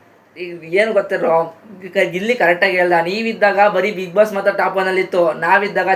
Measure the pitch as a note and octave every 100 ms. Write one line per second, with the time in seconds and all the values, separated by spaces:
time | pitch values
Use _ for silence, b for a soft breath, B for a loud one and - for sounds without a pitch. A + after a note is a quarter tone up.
0 | _ _ _ D#3+ F3 E3+ D#3+ F#3 A3 G3+
1 | - F3+ E3+ D#3+ - - - F#3 F#3 G3
2 | F#3 F3 A3 A#3 E3+ F3 G3 F#3 F3+ E3+
3 | E3 G#3 A3+ G#3+ G3+ F#3+ G#3 F#3 G3+ F#3
4 | F3+ F#3+ G#3+ G3 G3 G3 F#3 F#3 F#3+ F#3
5 | F3+ F#3 E3 D3 E3+ G3 G3+ F3+ F#3